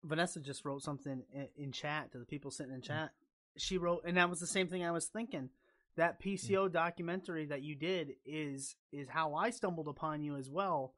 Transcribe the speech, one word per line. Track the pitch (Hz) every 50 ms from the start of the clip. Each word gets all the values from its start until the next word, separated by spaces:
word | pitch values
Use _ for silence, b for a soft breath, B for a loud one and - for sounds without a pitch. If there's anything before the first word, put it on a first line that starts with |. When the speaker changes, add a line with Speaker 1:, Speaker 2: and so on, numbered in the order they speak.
| -
Speaker 1:
Vanessa | 156 151 160 175 175 - 175
just | 139 139 135 - -
wrote | 147 139 139 -
something | 156 143 135 - 147 135 127 117 _
in, | 123 139 139 127 _
in | - 147 139
chat | 123 - - 147 147 156 139 -
to | - 127
the | 120
people | - - 143 - 139
sitting | 131 - - 127 135
in | 131
Speaker 2:
Mm. | 127
Speaker 1:
chat. | - 147 156 160 143 - _ _ _ _ _ _ _ _
She | 147 - - 190
wrote, | 180 170 175 175 165 -
and | 170 175
that | 180 175 175
was | 175 165
the | 175
same | 165 - 196 185
thing | 170 185 185 175
I | 170
was | 170 165 165
thinking. | - _ 214 240 220 - 151 131 131 b b b b b b b b b
That | - 165 170 - -
P | - 190 196
C | 185 - - 196
O | 190 196 190
Speaker 2:
Mm. |
Speaker 1:
documentary | 165 170 165 175 170 - 175 170 175 190 180 - 170 160 156
that | 143 147 139
you | 135 151 151
did | 135 151 175 190 180 156 143 135 - _
is, | - 151 156 156 143 139 135 135 - - _ _ _
is | - 143 143 131
how | - 160 160 156 147
I | 156 185 233
stumbled | 233 - - 190 175 165 156 151
upon | 143 - - 156 151 147
you | 151 147 143
as | 139 131 131
well | 139 175 196 190 170 147 135 127 -